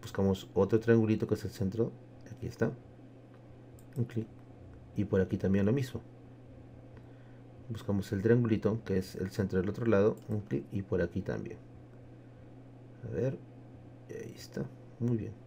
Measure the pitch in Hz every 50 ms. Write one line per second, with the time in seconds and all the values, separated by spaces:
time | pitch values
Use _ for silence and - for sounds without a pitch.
0 | - - - - 98 98 95 95 - - - - 98 98 - 110 - - 117 117
1 | 110 107 110 104 113 107 107 101 - 95 - - 98 95 98 107 117 - - -
2 | - - - - - - - - - - - - 113 - 131 - - - - -
3 | - - - - - - - - - - - - - - - - - - - -
4 | 120 - - 113 107 - - - - - - - - - - - - - - -
5 | 104 92 - 95 92 92 - 90 - 98 95 101 98 101 117 143 127 - - -
6 | - - - - - - - - - - - - - - - - - - - -
7 | - - - - - - - - - - - - - - 117 104 - - 101 101
8 | 92 - - 98 95 110 117 123 120 113 107 95 - 104 101 117 - - 95 95
9 | 92 - - - - 92 - - 104 92 - 95 90 101 98 - 120 117 107 98
10 | 101 110 - - - - 107 107 101 - 131 143 - - - 101 95 - 104 90
11 | 85 87 - 98 92 - 62 55 - - - - - - - - - - - -
12 | - - - - - - - - - - - - - - - - - - - -
13 | - 113 113 78 113 131 - - - - - - - - - - - - - -
14 | - - - - - - - - - - - - - 131 - - - - - -
15 | 117 120 123 110 98 101 104 - -